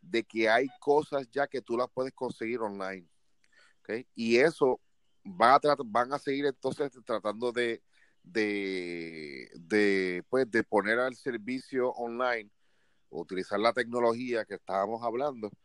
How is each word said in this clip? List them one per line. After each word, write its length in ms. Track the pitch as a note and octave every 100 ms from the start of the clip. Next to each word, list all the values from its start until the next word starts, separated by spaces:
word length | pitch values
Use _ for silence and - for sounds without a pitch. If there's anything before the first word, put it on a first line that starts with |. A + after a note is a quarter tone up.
de 240 | E2+ A2
que 240 | A2 A2 A2
hay 200 | A2+ C3+ -
cosas 480 | - D3 D3+ C#3 B2+
ya 160 | C3 C#3
que 160 | C3+
tú 140 | A2 A#2
las 120 | B2+
puedes 220 | - C3
conseguir 480 | - B2 - A2+ A#2+
online, 480 | A2 G2 F#2+ F#2+ E2+ _ _ _ _ _ - _
¿ok? 260 | - G#2+ B2+
Y 220 | - A2+ A#2
eso 420 | D3 D#3+ C3+ C3 _ _ _ _
va 300 | - F2+ A2+
a 60 | C#3
trat-, 220 | D3+ C#3+
van 280 | B2+ G#2+ B2
a 60 | C#3+
seguir 280 | - C#3 C#3+
entonces 460 | C3 C3+ B2+ C#3+ B2+
tratando 480 | A2 A2 G#2+ G#2 B2
de, 300 | A#2 A#2+ A2+ _ _ _ _
de, 1300 | - F#2 G#2+ G2+ G2 F#2+ F2 F2 E2 D#2+ D2+ C2+ B1
de, 680 | C#2+ E2 G#2 G#2 G2 F#2 F2+ -
pues, 220 | C3 B2+
de 120 | A2+
poner 360 | G#2+ G#2+ G2 A#2
al 160 | B2+
servicio 760 | A#2+ - A#2 G#2 B2+ - C3 B2
online, 580 | - A#2+ A#2 B2+ A#2+ G#2 _ _ _ _ _ _
utilizar 480 | C#2 E2+ F#2 F#2 G2+
la 140 | A2+
tecnología 720 | A#2+ A#2 A#2+ A#2+ A#2 B2+ A#2
que 100 | G#2+
estábamos 480 | F#2+ _ F#2 G2+ A2+
hablando, 480 | A#2+ A2+ D3 B2+ G#2+ -